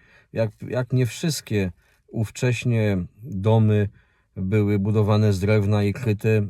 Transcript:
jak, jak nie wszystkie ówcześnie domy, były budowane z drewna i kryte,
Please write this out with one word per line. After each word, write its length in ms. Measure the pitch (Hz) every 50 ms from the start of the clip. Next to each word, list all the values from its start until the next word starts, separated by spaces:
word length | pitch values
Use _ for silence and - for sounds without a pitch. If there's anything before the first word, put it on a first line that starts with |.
| _ _ _ _ _ _ -
jak, 180 | - 113 104 - _ -
jak 300 | - 107 123 127 - -
nie 140 | 127 127
wszystkie 680 | 113 - - - 170 139 - - - 107 104 95 92 - - _ _ _ _ _
ówcześnie 920 | _ - 117 110 104 - - - 127 123 117 - 127 120 113 107 104 101 92 87 - - - 110
domy, 680 | 143 107 95 95 110 110 113 110 107 107 104 104 101 - _ _ _ _ _ _ _ _
były 420 | - 95 95 107 107 104 101 104 101
budowane 540 | 95 104 104 110 104 98 107 104 107 107 101
z 80 | 92
drewna 440 | 92 101 110 110 98 101 107 104 101
i 80 | 101 98
kryte, 540 | - 123 117 107 101 - 110 110 107 101 101